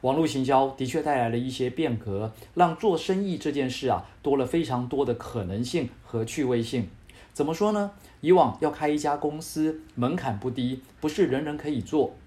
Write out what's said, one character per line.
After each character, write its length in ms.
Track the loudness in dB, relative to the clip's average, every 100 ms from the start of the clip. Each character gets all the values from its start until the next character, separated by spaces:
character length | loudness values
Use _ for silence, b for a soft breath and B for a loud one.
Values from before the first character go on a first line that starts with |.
网 160 | 2 2
络 100 | 2
行 180 | 2
销 260 | 4 4 4
的 140 | 0
确 180 | -2 -2
带 160 | 0 2
来 100 | 2
了 100 | 0
一 100 | -2
些 220 | -2 -4
变 260 | 0 -2 -2
革， 360 | -4 -4 -4 B B
让 200 | 2 2
做 240 | 4 0 0
生 240 | 0 0
意 160 | 0 -2
这 140 | -2
件 180 | -2 -2
事 180 | -2 0
啊， 200 | 0 B B
多 140 | 0 2
了 80 |
非 200 | 2 0
常 240 | 0 -2 -2
多 160 | -2
的 100 | 0
可 300 | -2 -4 -6
能 180 | -4 -4
性 260 | -2 -2 -4 -10
和 220 | -8 -6
趣 180 | -4 -2
味 180 | 0 0
性。 280 | 0 -2 -4 -8 -20 B B
怎 140 | -4 -2
么 80 |
说 160 | 2 2
呢？ 220 | 2 -2 -6 B B
以 100 | 6
往 260 | 6 6 2
要 120 | -2
开 160 | 0 0
一 100 | 0
家 180 | 0 0
公 240 | -2 -4
司， 420 | -8 -2 -2 -2 -10
门 220 | -2 -2 0
槛 200 | -4 -4
不 140 | -6
低， 320 | -4 -4 -4 -12 -6
不 80 | -4
是 180 | 2 2
人 180 | 2
人 120 | -2 -6
可 120 | -4
以 120 | -4
做。 340 | 0 0 0 -2